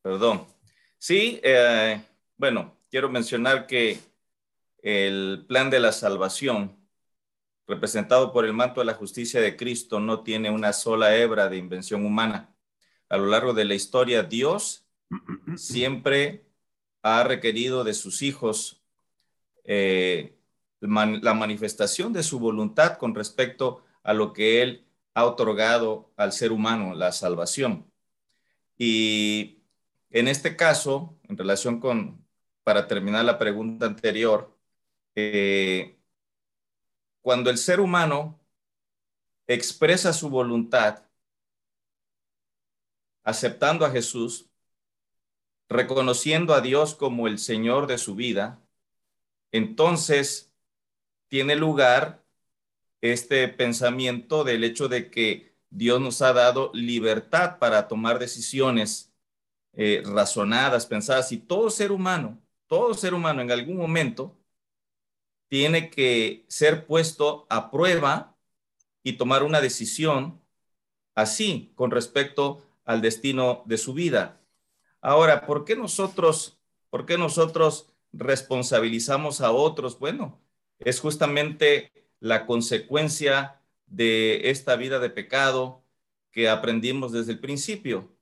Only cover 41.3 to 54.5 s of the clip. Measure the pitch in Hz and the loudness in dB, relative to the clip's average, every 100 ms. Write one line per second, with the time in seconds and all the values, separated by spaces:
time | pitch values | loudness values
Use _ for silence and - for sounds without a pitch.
41.3 | _ _ _ _ _ _ _ _ _ _ | _ _ _ _ _ _ _ _ _ _
42.3 | _ _ _ _ _ _ _ _ _ - | _ _ _ _ _ _ _ _ _ -6
43.3 | 107 117 - 147 165 151 127 117 123 117 | -2 -4 0 0 2 0 0 -4 -4 -6
44.3 | - _ _ _ _ _ _ _ _ _ | -8 _ _ _ _ _ _ _ _ _
45.3 | _ _ _ _ 120 123 131 127 123 151 | _ _ _ _ -2 0 0 2 0 0
46.3 | 160 170 143 123 139 151 156 139 120 113 | 0 4 2 4 2 2 0 -4 0 -2
47.3 | 104 - 110 117 131 139 120 - 98 123 | -4 -4 -2 0 0 0 -4 -6 -6 -4
48.3 | 98 107 131 _ _ _ _ _ _ _ | -2 -4 -10 _ _ _ _ _ _ _
49.3 | _ _ 113 107 - 165 165 - 143 139 | _ _ -4 -2 2 2 2 0 0 0
50.3 | - _ _ _ _ _ _ _ _ _ | -8 _ _ _ _ _ _ _ _ _
51.3 | 135 135 151 160 143 127 127 156 - _ | -2 0 2 2 4 6 6 2 -8 _
52.3 | _ _ _ _ _ _ _ 117 120 - | _ _ _ _ _ _ _ -2 -2 0
53.3 | 135 127 - 120 117 123 127 127 120 - | 0 0 0 -2 2 0 0 -4 -4 -2
54.3 | 156 131 | 0 0